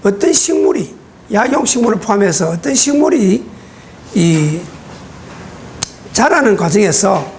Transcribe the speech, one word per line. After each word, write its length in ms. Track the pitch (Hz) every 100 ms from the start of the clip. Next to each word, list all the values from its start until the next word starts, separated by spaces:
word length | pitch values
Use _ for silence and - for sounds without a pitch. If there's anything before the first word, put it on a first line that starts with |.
어떤 300 | 202 196 330
식물이, 640 | 320 - - 381 285 180 - - - -
약용식물을 680 | 202 254 269 240 254 240 214
포함해서 520 | - 202 196 165 165
어떤 220 | 170 285
식물이 720 | 269 277 285 302 330 196 220 - - - - - - -
이 460 | - 170 160 151 160 180 - - - - - - - - - - - - - -
자라는 420 | - 262 330 254 196
과정에서 720 | 170 175 202 151 196 185 147